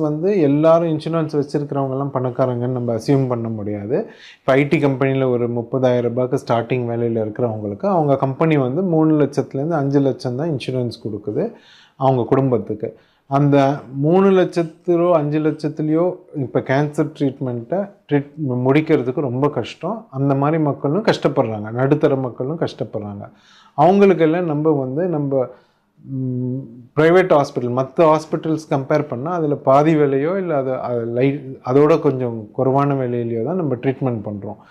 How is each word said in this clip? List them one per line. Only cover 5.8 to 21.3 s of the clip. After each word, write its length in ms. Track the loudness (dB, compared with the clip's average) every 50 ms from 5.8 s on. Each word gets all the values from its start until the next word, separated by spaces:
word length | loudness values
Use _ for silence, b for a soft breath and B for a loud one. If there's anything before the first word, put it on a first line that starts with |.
| 2 2 2 2 0 0
ரூபாய்க்கு 280 | 0 -2 -2 -2 -2 -4
ஸ்டார்டிங் 460 | -2 0 0 0 0 -2 -2 -2 -2
வேலையில 360 | -2 -2 -2 -2 -2 0 -2
இருக்கிறவங்களுக்கு 640 | -2 -4 -4 -4 -4 -4 -4 -4 -6 -8 -6 -4 -2 0
அவங்க 260 | 0 2 2 2 2
கம்பெனி 400 | 2 0 -2 0 0 2 2 2
வந்து 260 | 2 2 0 0 -2 0
மூணு 280 | 0 2 2 4 4 4
லட்சத்துலேருந்து 600 | 4 2 0 0 -4 -4 -4 -4 -6 -4 -2 -2
அஞ்சு 240 | -2 0 2 2 2
லட்சம் 360 | 2 2 0 -2 -4 -6 -4
தான் 140 | -4 -4 -4
இன்சூரன்ஸ் 480 | -4 -6 -6 -4 -4 -4 -4 -4 -6 -8
கொடுக்குது 460 | -10 -10 -8 -8 -8 -6 -4 -4 -4 -6 -6 B B B B B B B B B
அவங்க 240 | 0 2 2 2 2
குடும்பத்துக்கு. 680 | 2 2 2 2 2 0 0 -2 -4 -8 -8 -8 -10 -12 b b b b b b 0
அந்த 260 | 2 2 4 6 6 6 4 4 2 -2 -6 -10 -6
மூணு 320 | -2 0 2 4 4 6 6
லட்சத்திலோ 800 | 6 4 2 2 0 -2 -4 -4 -6 _ -2 0 2 2 4 4
அஞ்சு 260 | 2 2 2 0 0 0
லட்சத்திலயோ 680 | 0 0 -2 -2 -4 -6 -4 -4 -2 0 0 2 0 0 -2 -6 -14 -12 -8 -6
இப்ப 220 | -6 -2 -2 -2
கேன்சர் 520 | 0 0 0 0 0 0 -2 -2 -4 -2
ட்ரீட்மெண்ட்டை 680 | -2 -2 -2 -2 -2 -4 -6 -6 -6 -6 -6 -4 -4 -4 -4 -6 -10 _
ட்ரீட் 280 | _ -2 -2 -2 -2 -2 -10 -8 -6 -4 -2 0
முடிக்கிறதுக்கு 600 | 2 2 2 2 2 2 0 0 0 -2 -4 -4
ரொம்ப 260 | -4 -4 -2 0 -2 0
கஷ்டம். 460 | -2 -2 -6 -8 -10 -10 -8 -8 -8 -8 -12 -10
அந்த 240 | -6 -2 0 0 0
மாதிரி 260 | 0 0 0 0 0
மக்களும் 440 | 0 -2 -2 -2 -2 -2 -2 0 0
கஷ்டப்படுறாங்க, 640 | 0 0 0 0 -2